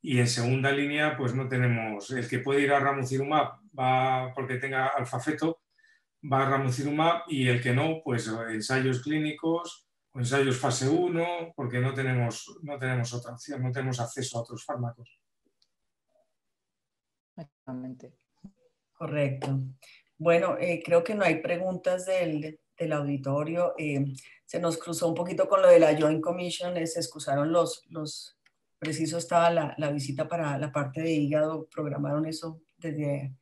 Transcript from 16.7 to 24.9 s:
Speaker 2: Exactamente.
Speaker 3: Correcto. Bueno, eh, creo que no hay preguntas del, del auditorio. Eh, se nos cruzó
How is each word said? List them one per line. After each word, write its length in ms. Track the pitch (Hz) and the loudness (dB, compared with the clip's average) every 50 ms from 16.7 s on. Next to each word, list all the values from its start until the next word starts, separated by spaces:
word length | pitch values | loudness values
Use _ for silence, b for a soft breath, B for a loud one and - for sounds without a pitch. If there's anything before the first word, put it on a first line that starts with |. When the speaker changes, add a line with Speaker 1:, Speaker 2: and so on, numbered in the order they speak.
| _ _ _ _ _ _ _ _ _ _ _ _ _ | _ _ _ _ _ _ _ _ _ _ _ _ _
Speaker 2:
Exactamente. 760 | - 160 _ _ _ _ - 127 127 127 127 127 127 - 127 _ _ _ _ _ _ - - _ _ _ _ _ _ _ _ _ | -18 -18 _ _ _ _ -12 -12 -10 -10 -12 -14 -14 -18 -20 _ _ _ _ _ _ -20 -20 _ _ _ _ _ _ _ _ _
Speaker 3:
Correcto. 680 | _ 165 - 143 147 143 135 131 131 - 139 135 135 131 131 - B B B B B B _ _ | _ -8 -4 0 0 0 0 0 -4 -4 -2 -2 -2 -4 -6 -10 B B B B B B _ _
Bueno, 400 | _ 160 170 170 170 170 180 - | _ 4 4 4 6 4 2 0
eh, 240 | - - 175 170 165 | 0 0 -2 -2 -2
creo 220 | - 165 170 170 170 | 0 4 4 4 4
que 100 | - 214 | 4 0
no 120 | 208 196 | 2 4
hay 160 | 170 160 156 | 2 2 2
preguntas 640 | - 170 175 170 185 185 185 175 - 185 180 185 180 | 0 -2 -2 -2 -2 -4 -4 -2 0 0 0 0 0
del, 520 | 190 190 185 175 165 156 147 151 156 156 _ _ _ _ | 0 0 0 0 0 -2 -4 -6 -8 -12 _ _ _ _
del 160 | _ 170 160 151 | _ -4 -2 -2
auditorio. 800 | 147 143 143 143 139 135 135 139 143 151 151 165 175 175 - - | -2 0 -2 -2 -2 -2 0 0 0 0 0 0 0 0 0 0
Eh, 280 | - 156 151 143 139 139 139 131 B B B B B B | -2 -4 -2 0 0 0 -2 -4 B B B B B B
se 160 | - - - | -8 -6 -2
nos 160 | 175 165 160 | -2 0 -2
cruzó 320 | - - 180 | -2 -6 -8